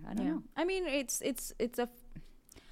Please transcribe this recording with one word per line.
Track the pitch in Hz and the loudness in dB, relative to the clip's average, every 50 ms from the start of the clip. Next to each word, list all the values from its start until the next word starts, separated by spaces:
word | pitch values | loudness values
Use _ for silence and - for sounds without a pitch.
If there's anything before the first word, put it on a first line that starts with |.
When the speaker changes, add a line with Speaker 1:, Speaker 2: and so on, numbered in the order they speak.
| - - | -8 -4
Speaker 1:
I | - | -2
don't | - 254 | 2 2
Speaker 2:
Yeah. | 277 320 | 2 2
Speaker 1:
know. | 302 - - - | 2 -2 -4 -2
Speaker 2:
I | - 320 | 0 2
mean, | 359 381 381 370 320 | 2 4 2 2 2
it's, | 262 285 269 233 - - | 2 2 2 2 -2 0
it's, | - - 254 - - - - - | 0 0 0 0 -4 -6 0 0
it's | 208 240 - - | 0 2 4 2
a, | 240 240 - - - - - - - - - - - - - - - - | 0 0 -2 -10 -16 -12 -12 -12 -12 -14 -18 -20 -20 -20 -20 -20 -18 -18